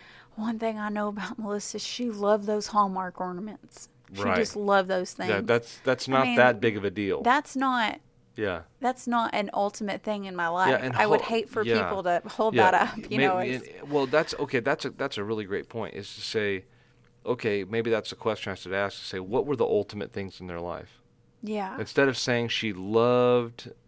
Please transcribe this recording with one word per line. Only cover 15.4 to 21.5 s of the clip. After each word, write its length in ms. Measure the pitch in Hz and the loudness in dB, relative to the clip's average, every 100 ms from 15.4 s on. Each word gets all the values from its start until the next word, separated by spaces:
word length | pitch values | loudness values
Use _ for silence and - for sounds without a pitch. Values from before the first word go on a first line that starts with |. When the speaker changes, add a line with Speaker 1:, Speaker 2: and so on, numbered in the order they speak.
Speaker 2:
great 240 | 98 95 - | -4 -6 -6
point, 260 | 113 101 | -8 -8
is 180 | - 101 - | -8 -12 -10
to 40 | |
say, 440 | - 110 104 95 - _ _ _ _ _ | -4 -2 0 -2 -6 _ _ _ _ _
okay, 380 | - 123 117 101 | -4 -2 0 -2
maybe 260 | 95 113 117 | -2 -2 0
that's 200 | 110 - | 0 -2
a 60 | - | -6
question 340 | 113 107 107 | -4 -4 -4
I 60 | 95 | -8
should 160 | 87 | -4
ask, 240 | 95 98 - | -2 -2 -4
to 60 | |
say, 160 | - 95 | -10 -8
what 260 | 95 120 123 | -4 -2 0
were 80 | |
the 100 | 127 | 0
ultimate 480 | 113 104 98 104 67 | 2 2 0 -6 -8
things 280 | 101 95 - | -8 -10 -10
in 80 | 90 | -10
their 120 | 85 | -8
life? 400 | 87 80 - _ _ _ _ _ | -8 -8 -12 _ _ _ _ _
Speaker 1:
Yeah. 360 | 214 | -8